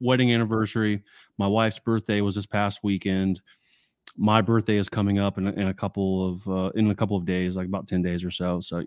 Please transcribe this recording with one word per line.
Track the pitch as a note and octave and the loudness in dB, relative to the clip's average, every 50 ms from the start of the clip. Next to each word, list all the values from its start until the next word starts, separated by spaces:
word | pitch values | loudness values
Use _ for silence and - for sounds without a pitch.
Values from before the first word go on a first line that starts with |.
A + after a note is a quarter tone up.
Wedding | A#2+ B2 B2+ B2+ B2+ B2 | 0 2 4 4 4 4
anniversary. | A#2+ A#2 A#2 G#2+ A2+ A2 A2 G2+ - A#2 A2 G#2+ G#2 G2+ - _ _ - - _ _ | 4 2 2 2 2 0 0 0 0 0 0 2 0 -2 -4 _ _ -20 -20 _ _
My | - G2+ | -2 0
wife's | G2 G2+ A2+ A2+ A2 G#2+ - | 2 2 2 2 2 -2 -4
birthday | _ A#2 A2+ A2 - - G#2 G#2 | _ 0 0 0 0 0 0 0
was | G2+ G2+ F#2 | 2 0 -2
this | G#2+ G2 | -4 -6
past | - - G#2 G#2 G2+ G2+ - | -4 -2 -2 -2 -2 -4 -4
weekend. | - G2+ G2 F2+ - G2 F#2 F#2+ F#2+ F#2+ F#2 F2 _ _ - _ _ _ _ _ _ _ _ _ _ - - | -2 -2 -2 0 0 -2 0 0 0 0 -2 -4 _ _ -20 _ _ _ _ _ _ _ _ _ _ -20 -6
My | - A2 G#2+ G#2+ A2+ | 0 2 4 4 4
birthday | G#2 G#2 A2+ A2+ G2+ - G#2+ | 4 4 2 2 2 2 0
is | G#2 G2 - | 0 0 -2
coming | - G#2+ G2+ G2+ G2+ G2+ | -2 -2 0 2 2 2
up | G2+ G2 F#2+ | 0 0 -2
in, | - F#2+ | -2 -4
in | G2+ G2 - G2 F#2+ | -4 -2 -2 -2 -2
a | F#2+ | -2
couple | - - G2 - G2+ G2 F#2+ F#2+ F#2 F#2 F#2 | -2 -6 -6 -4 -2 -2 0 0 0 0 -2
of, | F2+ F#2 G2+ G2 | -4 -6 -6 -4
uh, | F#2 F#2 F#2 F#2+ - | -2 -2 -2 -2 0
in | A2+ A2 G#2 | 2 2 2
a | G2+ | 2
couple | - A2+ G2 G#2 F#2+ | 0 0 0 0 -2
of | F2 | -2
days, | F2+ F#2 F2+ F2+ F2+ F#2 | -2 -2 -2 -2 -2 -2
like, | F#2+ F#2 | -4 -4
about | F2+ G2 F#2+ - - | -4 -4 -6 -4 -2
ten | F2+ F2+ | -2 0
days | F2 F2+ F2 F2 F2+ | 0 0 -2 -2 -4
or | F2+ | -6
so. | - - F2+ F2+ F2+ F2 | -6 -4 -4 -2 -2 -4
So | E2+ - E2+ F2 E2 | -6 -6 -6 -8 -6